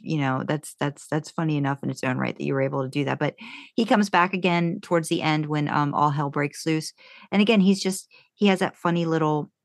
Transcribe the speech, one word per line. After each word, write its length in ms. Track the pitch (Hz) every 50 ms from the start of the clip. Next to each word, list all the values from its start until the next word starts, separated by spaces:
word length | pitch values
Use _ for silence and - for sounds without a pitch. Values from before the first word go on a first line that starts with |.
you 160 | - - 160 147
know, 240 | 139 131 131 135 -
that's, 280 | - 151 151 - - - -
that's, 280 | 143 143 139 - - -
that's 220 | 147 156 147 -
funny 260 | - - 165 156 151
enough 260 | 143 139 135 139 -
in 60 | - 139
its 160 | 131 - -
own 140 | 131 127 131
right 180 | 131 117 -
that 80 | - 147
you 80 | 143
were 80 | 139 135
able 220 | 135 135 139 139
to 60 | 131 131
do 140 | 135 147 139
that. 120 | 135 135 147
But 160 | 151 139 - - - - - - - - -
he 100 | - 226
comes 240 | 208 254 208 208 202
back 240 | - 175 175 185 202
again 460 | 180 180 180 175 175 170 170 - -
towards 260 | - - 175 170 160 -
the 140 | 170 -
end 240 | - 156 151 151 151
when, 220 | 147 151 151 147 -
um, 260 | - 147 147 143 -
all 160 | - 147 151
hell 180 | 143 147 143 143
breaks 380 | 143 147 143 143 - - -
loose. 260 | 160 160 156 156 - - _ - - - - - -
And 80 | - 202
again, 200 | 208 208 226 208
he's 180 | 185 196 196 190
just, 240 | - 190 190 - - _ _ _ _ _ _
he 140 | - 208 202
has 100 | 190 180
that 180 | 196 - -
funny 300 | _ - 175 170 170 170
little 440 | 165 160 160 156 151 151 151 147 - _ _